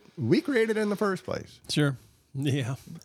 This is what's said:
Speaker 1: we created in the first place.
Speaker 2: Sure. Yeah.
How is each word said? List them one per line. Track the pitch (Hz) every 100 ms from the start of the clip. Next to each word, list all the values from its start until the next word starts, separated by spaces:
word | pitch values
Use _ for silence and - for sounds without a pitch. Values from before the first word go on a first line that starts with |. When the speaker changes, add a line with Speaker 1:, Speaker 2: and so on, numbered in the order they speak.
| - -
Speaker 1:
we | 113 208
created | 302 254 226 214
in | 214
the | 196
first | 208 185
place. | - - - - -
Speaker 2:
Sure. | - 147 127 - _ _
Yeah. | 135 143 143 113 135 - 160